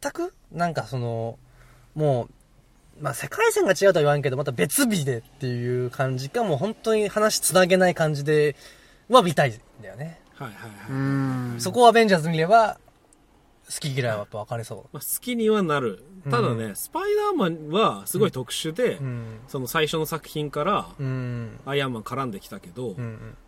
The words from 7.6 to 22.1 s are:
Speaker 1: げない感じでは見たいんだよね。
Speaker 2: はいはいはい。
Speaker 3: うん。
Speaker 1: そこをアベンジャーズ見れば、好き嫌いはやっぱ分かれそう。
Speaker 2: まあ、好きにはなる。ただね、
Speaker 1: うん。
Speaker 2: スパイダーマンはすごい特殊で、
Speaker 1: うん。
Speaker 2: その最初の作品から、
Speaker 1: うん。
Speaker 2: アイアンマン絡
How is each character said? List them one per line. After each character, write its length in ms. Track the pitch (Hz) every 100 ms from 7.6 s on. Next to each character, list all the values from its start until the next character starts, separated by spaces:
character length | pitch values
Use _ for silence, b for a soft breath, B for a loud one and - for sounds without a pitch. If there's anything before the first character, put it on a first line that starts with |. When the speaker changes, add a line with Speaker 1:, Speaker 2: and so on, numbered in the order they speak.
| 180
Speaker 1:
げ 120 | 185
な 100 | 180
い 80 | 170
感 180 | 156
じ 120 | 143 143
で 300 | 151 147 B B B B B -
は 120 | 247
見 140 | 180 151
た 100 | 139
い 60 |
ん 300 | 110 - -
だ 60 | 104
よ 80 | 104
ね。 240 | 160 165 _
Speaker 2:
は 120 | - 127
い 20 |
は 60 |
い 180 | 101 117
は 160 | 104 -
い。 20 |
Speaker 3:
う 20 |
ん。 640 | 135 139 139 135 127 123 120
Speaker 1:
そ 120 | 185
こ 120 | 226
を 40 | 240
ア 40 |
ベ 120 | 226
ン 40 | 220
ジ 80 | 180
ャ 20 |
ー 40 |
ズ 80 | 156
見 80 | 160
れ 80 | 165
ば、 320 | 226 214 - _ _ _ _ _ _ _ _ -
好 80 | -
き 120 | 151
嫌 120 | 135 123
い 60 |
は 60 | 107
や 60 |
っ 40 | 101
ぱ 120 | 107
分 100 | 104
か 80 | 117
れ 60 |
そ 120 | 110 104
う。 40 | -
Speaker 2:
ま 80 | 151
あ、 40 |
好 160 | - -
き 140 | 240 233
に 140 | 214
は 100 | 214
な 180 | 175 147
る。 240 | 120 92 - - 139
た 120 | 240
だ 140 | 190 113
ね、 100 | 110
Speaker 1:
う 60 |
ん。 40 | 95
Speaker 2:
ス 140 | -
パ 120 | 330 403
イ 80 | 415
ダ 160 | 415
ー 40 | 349
マ 140 | 180
ン 200 | 165 151
は 380 | 180 190 104 -
す 100 | 180
ご 80 | 196
い 60 |
特 200 | 131 123
殊 220 | - 160
で、 220 | 165 233 104
Speaker 1:
う 80 |
ん。 360 | 135 120 113 113 -
Speaker 2:
そ 120 | 139
の 80 | 123
最 180 | 165 151
初 100 | 160
の 80 | 156
作 220 | 160 -
品 220 | 156 147
か 140 | 147
ら、 240 | 156 180 - -
Speaker 1:
う 40 |
ん。 560 | 135 131 123 120 113 113 135
Speaker 2:
ア 100 | 143
イ 60 |
ア 60 | 135
ン 60 |
マ 60 | 113
ン 40 |
絡 220 | 104